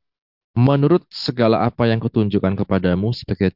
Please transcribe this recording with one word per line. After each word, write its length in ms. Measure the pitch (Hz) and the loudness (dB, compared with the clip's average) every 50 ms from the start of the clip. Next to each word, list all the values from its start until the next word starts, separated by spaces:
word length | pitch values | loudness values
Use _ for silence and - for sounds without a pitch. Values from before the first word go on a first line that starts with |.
| _ _ _ _ _ _ _ _ _ _ - | _ _ _ _ _ _ _ _ _ _ 0
"Menurut 560 | 117 123 139 139 139 143 151 175 175 - _ | 2 2 4 4 4 2 2 2 0 -2 _
segala 560 | - - - - 123 123 117 110 113 78 107 | -16 -10 -8 -6 -2 0 2 2 2 2 0
apa 240 | 117 - - 120 113 | -2 -2 0 0 0
yang 80 | 113 113 | 0 0
kutunjukkan 640 | 113 117 - 117 107 101 101 98 - 95 98 98 | -2 -2 0 0 0 0 0 0 0 0 -2 -2
kepadamu 480 | 98 - 95 95 90 90 90 92 101 117 | -2 -2 -2 0 0 0 0 0 -2 -2
sebagai 400 | 123 - - - 98 - 98 92 - | -4 -4 -6 -6 -4 -2 -2 -2 -2